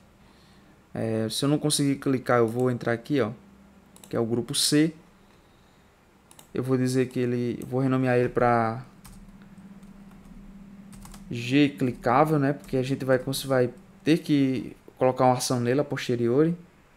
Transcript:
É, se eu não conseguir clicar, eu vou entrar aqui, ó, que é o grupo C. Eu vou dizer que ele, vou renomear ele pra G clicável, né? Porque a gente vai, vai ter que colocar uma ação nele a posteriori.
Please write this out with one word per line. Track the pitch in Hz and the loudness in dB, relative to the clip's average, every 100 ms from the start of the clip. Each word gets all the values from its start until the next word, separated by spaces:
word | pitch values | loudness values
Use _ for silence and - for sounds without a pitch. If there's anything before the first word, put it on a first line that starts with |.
| - _ - - - - - - _ | -20 _ -20 -20 -20 -20 -20 -20 _
É, | 117 113 110 110 | -8 -4 -2 -4
se | - 143 | -2 0
eu | |
não | 147 | 0
conseguir | 151 147 143 139 | 0 0 0 -2
clicar, | 139 131 - 123 | -2 -2 2 2
eu | 117 | 2
vou | 120 127 | 2 0
entrar | 120 120 | 0 -2
aqui, | 117 - 147 | -4 -2 -2
ó, | 107 - - - - - - - - | -2 -4 -16 -20 -20 -20 -20 -20 -8
que | 117 | -4
é | |
o | 113 | -2
grupo | 117 113 | -2 -2
C. | 139 - 147 160 - - _ _ - _ _ _ _ _ _ _ _ _ - - | -2 2 4 2 -2 -16 _ _ -20 _ _ _ _ _ _ _ _ _ -20 -10
Eu | - | -6
vou | 127 131 | -2 0
dizer | 127 127 127 | 2 0 0
que | 127 | -2
ele, | 123 123 120 117 - | -2 -2 -4 -6 -4
vou | 127 | -2
renomear | 135 131 131 123 | 0 2 2 2
ele | 123 | 2
pra | - 123 117 113 120 - - - - - - - - - - - - - - - - - - - - - - - - - | 2 2 4 0 -4 -10 -20 -20 -20 -20 -20 -20 -20 -20 -20 -20 -20 -20 -20 -20 -20 -20 -20 -20 -20 -20 -20 -18 -18 -10
G | 120 120 135 143 | -8 0 4 4
clicável, | 139 131 120 127 123 151 156 | 2 -4 -2 2 4 4 2
né? | 139 | 0
Porque | 143 - 131 | -2 -4 -4
a | |
gente | 127 135 131 | -2 -2 0
vai, | 131 | 0
vai | 131 135 135 131 123 - - - | 0 -6 -2 0 0 -2 -18 -4
ter | - 165 | 0 0
que | - 147 135 127 - - - - | 2 2 2 0 -6 -14 -20 0
colocar | 127 127 131 | 0 4 4
uma | 127 | 4
ação | - 127 | 0 -2
nele | 120 131 | 0 0
a | 143 | -2
posteriori. | 135 - 120 117 127 160 170 - _ _ | -4 -4 -2 2 2 2 0 -8 _ _